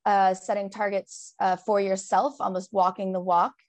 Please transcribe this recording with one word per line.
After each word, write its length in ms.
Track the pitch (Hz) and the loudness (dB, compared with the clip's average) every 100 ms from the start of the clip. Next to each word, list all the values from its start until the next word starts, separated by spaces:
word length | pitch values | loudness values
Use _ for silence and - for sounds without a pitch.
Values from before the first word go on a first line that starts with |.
uh, 300 | 214 202 190 | 0 4 4
setting 340 | 190 - 208 196 | 2 -2 -4 -4
targets, 680 | 208 208 196 - - - - | -4 -2 -2 -6 -14 -16 -2
uh, 160 | 190 | -2
for 260 | 180 - 202 | 0 0 0
yourself, 540 | 196 190 - 190 269 277 | 2 -2 0 0 0 -2
almost 320 | 196 185 190 | -4 -4 -2
walking 400 | 196 180 190 190 | 0 0 0 -4
the 80 | 185 | -4
walk. 340 | 185 175 226 - | 0 2 2 -2